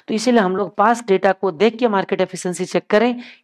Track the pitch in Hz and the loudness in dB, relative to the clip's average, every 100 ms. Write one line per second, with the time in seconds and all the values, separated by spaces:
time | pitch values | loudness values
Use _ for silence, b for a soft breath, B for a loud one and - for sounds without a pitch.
0 | - 220 233 240 185 185 185 - 208 233 | -6 -4 2 2 2 0 -4 0 2 2
1 | 240 190 196 185 190 156 214 226 240 196 | 0 0 2 0 -2 0 0 2 0 0
2 | - 180 180 175 185 180 185 180 - 208 | -2 -2 -4 -6 -8 -6 -4 -4 0 0
3 | 233 240 B B | 2 -2 B B